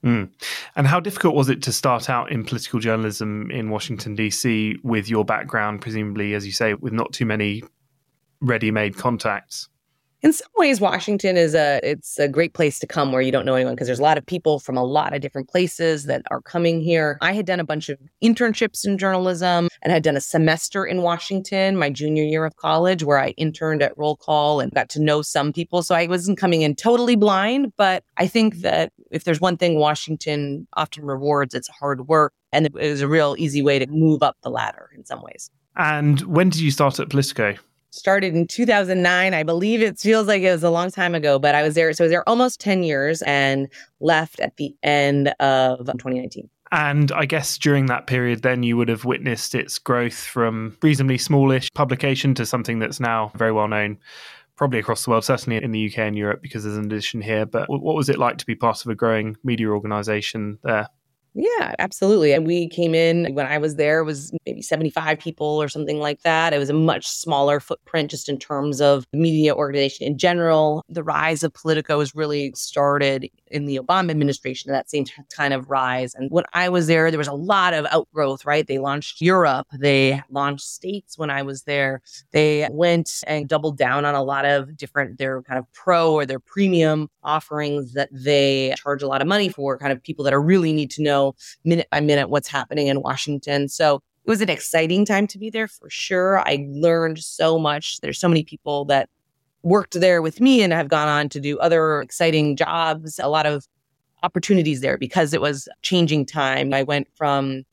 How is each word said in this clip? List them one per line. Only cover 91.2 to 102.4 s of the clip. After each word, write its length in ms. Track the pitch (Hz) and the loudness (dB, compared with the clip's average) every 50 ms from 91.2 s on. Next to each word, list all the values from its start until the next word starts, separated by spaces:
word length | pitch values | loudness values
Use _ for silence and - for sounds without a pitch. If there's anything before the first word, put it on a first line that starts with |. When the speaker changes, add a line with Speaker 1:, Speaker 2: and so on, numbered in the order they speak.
| 139 139 135 _ - - - _ _ | 2 0 -2 _ -18 -20 -20 _ _
Speaker 2:
minute 220 | 165 170 170 - _ | 2 2 2 2 _
by 80 | - 147 | -2 0
minute 300 | 151 151 147 143 139 87 | 2 4 4 2 2 2
what's 180 | 120 147 - - | -2 -2 -2 -2
happening 400 | - 139 127 - 143 151 143 139 | -6 -6 -6 -4 -4 -2 0 0
in 140 | 139 139 | 0 0
Washington. 640 | 139 135 131 135 - - 147 143 - - 143 143 143 139 | -2 -4 -6 -6 -4 -6 -6 -6 -4 -4 -2 -2 -2 -2
So 340 | - - 165 151 143 139 _ _ _ _ _ | -2 0 2 2 2 0 _ _ _ _ _
it 40 | - | -2
was 120 | 220 202 | 0 0
an 80 | 214 196 | 2 -2
exciting 560 | 160 139 - - - 165 160 160 175 190 208 | -2 -4 -4 -2 0 2 2 2 2 2 2
time 220 | 202 214 196 208 202 | 2 2 0 0 -2
to 100 | - 190 | -4 -10
be 120 | 208 220 | -12 -10
there 180 | 220 220 220 208 | -6 -6 -8 -8
for 220 | - - - - | -10 -20 -20 -16
sure. 500 | - - - - 190 180 180 190 196 190 | -12 -10 -6 -2 -2 0 2 2 2 2
I 260 | - - 147 139 143 139 | 2 0 -2 -2 -4 -8
learned 500 | 139 143 156 170 165 165 165 165 160 156 | -6 0 2 2 4 4 0 -2 -4 -6
so 400 | 160 - - - 160 160 160 165 | -10 -14 -6 0 0 2 2 2
much. 400 | 160 151 147 147 156 - - - | 0 0 -2 -4 -6 -8 -10 -8
There's 200 | - 147 143 - | -8 -8 -8 0
so 100 | - 180 | 2 2
many 140 | 165 160 156 | 2 2 0
people 420 | - - - _ 143 147 143 143 | -2 -10 -14 _ -6 -4 -4 0
that 240 | 147 143 139 131 - _ _ _ _ _ _ _ _ _ _ | 2 2 2 2 -2 _ _ _ _ _ _ _ _ _ _
worked 380 | - 165 185 208 185 - - 175 | 0 2 2 2 2 0 -2 2
there 220 | 170 185 180 170 | 4 4 4 4
with 180 | 160 160 156 - | 2 -2 0 2
me 220 | 233 262 269 247 | 4 6 6 6
and 100 | 208 185 | 6 4
have 160 | 165 165 160 139 | 2 0 2 2
gone 220 | 160 156 151 151 | 2 2 2 2
on 180 | 147 147 147 143 | 2 0 0 -2
to 140 | - 151 | -4 -6
do 180 | 139 143 147 - | -4 -4 -2 0
other 400 | - 170 165 165 160 156 156 147 | 2 4 4 4 4 4 2 0
exciting 560 | 127 123 - - 175 165 156 156 | -2 -6 -2 0 2 2 4 4